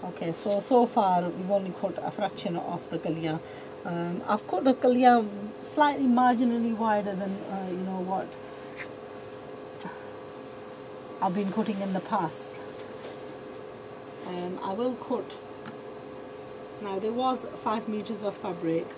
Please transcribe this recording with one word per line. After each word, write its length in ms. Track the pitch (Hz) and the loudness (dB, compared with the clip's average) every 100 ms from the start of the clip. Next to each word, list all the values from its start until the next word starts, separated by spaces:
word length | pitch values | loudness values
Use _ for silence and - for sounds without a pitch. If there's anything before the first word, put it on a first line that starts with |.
Okay, 280 | 185 170 175 | -8 -6 -4
so, 280 | 165 - 202 | -2 2 2
so 260 | 202 247 240 | 6 8 8
far 360 | - 196 180 | 6 6 6
we've 300 | 175 170 185 | 4 -2 2
only 200 | 202 190 170 | 2 2 -2
cut 180 | 190 - | -2 -2
a 80 | 147 | -4
fraction 460 | 151 208 - 202 170 | -2 -2 -2 -2 -2
of 320 | - 175 - | -2 -6 -4
the 80 | 170 | -4
kalia. 400 | - 160 160 160 - - - - - | -2 -2 0 -2 -4 -12 -12 -10 -6
Um, 360 | 170 170 175 - | -2 -2 -4 0
I've 180 | 208 - | 0 2
cut 160 | 370 | 2
the 100 | 269 | 4
kalia 520 | 254 254 247 247 240 214 202 - - | 6 6 8 10 10 6 -4 -8 -8
slightly 460 | - - 294 277 269 | -4 6 6 6 6
marginally 680 | 240 254 240 247 233 233 220 | 8 8 6 4 4 2 2
wider 380 | 226 208 202 | 4 4 2
than, 180 | 190 196 196 - | -2 -2 -4 -4
uh, 160 | 190 185 | -4 -4
you 80 | 180 | -4
know, 220 | 190 185 | -2 -2
what 260 | 180 190 - - - - - - - - - - - - - - - - - - - - - - - - - - - - - - | -2 -2 -4 -8 -12 -12 -12 -12 -10 -10 -12 -12 -12 -14 -12 -12 -12 -12 -10 -10 -12 -12 -12 -12 -12 -12 -12 -12 -12 -14 -12 -2
I've 140 | 190 180 | 0 0
been 160 | 196 | 0
cutting 280 | 220 220 196 | 0 0 0
in 140 | 196 | 0
the 60 | 185 | -2
past. 560 | - 214 165 - - - - - - - - - - - - - - - - - - - 190 | 0 0 0 -2 -8 -8 -12 -10 -12 -10 -10 -10 -12 -12 -12 -12 -12 -14 -14 -14 -14 -12 -6
Um, 320 | 180 180 180 | -4 -4 -4
I 100 | - | -2
will 220 | 196 247 240 | 0 0 0
cut, 420 | - 240 - - - - - - - - - - - - - - - - | -2 -2 -2 -8 -12 -12 -12 -12 -12 -12 -12 -12 -12 -12 -12 -12 -12 -8
now 180 | 208 190 | -4 -2
there 120 | 214 | 0
was 320 | 233 262 254 - - | 2 2 2 -2 -4
five 320 | 247 220 220 | -2 -2 0
meters 360 | 214 202 214 | -4 -4 -4
of 120 | 208 196 | -4 -4
fabric 520 | 202 175 165 165 170 | -6 -2 2 0 0